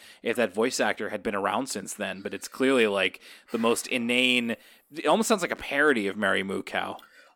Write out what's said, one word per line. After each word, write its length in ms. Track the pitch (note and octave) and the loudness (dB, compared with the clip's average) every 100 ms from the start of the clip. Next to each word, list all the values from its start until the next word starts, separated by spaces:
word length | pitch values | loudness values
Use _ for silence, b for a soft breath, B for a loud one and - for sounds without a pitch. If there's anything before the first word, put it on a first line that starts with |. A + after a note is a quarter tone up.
| B B | B B
if 140 | - A#2 | -4 0
that 180 | A2 | 0
voice 260 | G2 B2 - | 2 0 2
actor 300 | A2+ G2 G2+ | 0 0 -4
had 140 | G2+ | -6
been 100 | A2+ | -4
around 360 | G2+ G2 G#2 C3 | -2 0 -2 -4
since 260 | G2+ F#2+ - | -8 -10 -6
then, 260 | G2 F#2+ | -6 -6
but 140 | G2+ G2 | -8 -10
it's 120 | - | -8
clearly, 380 | - C3 C3 A2 | 0 2 4 4
like, 340 | G2 F#2+ - B B B | 4 0 -2 B B B
the 60 | A2+ | 0
most 300 | A2+ A2+ - | 2 2 0
inane, 720 | B2 A#2 B2 B2+ B2 A#2 - b b b | -4 0 2 2 2 0 -6 b b b
it 140 | D3+ - | -4 2
almost 200 | G#3 A3 | 4 4
sounds 140 | G#3 | 0
like 80 | F3 | -2
a 60 | G#2+ | -6
parody 500 | - C#3+ D3+ A#2+ G2 | -4 2 4 4 0
of 100 | G2 | 0
Mary 280 | G2 G2 | 0 2
Moo 180 | F#2+ F#2+ | 0 -4
Cow. 360 | - F#2 F#2+ - b b b | -4 -4 -4 -8 b b b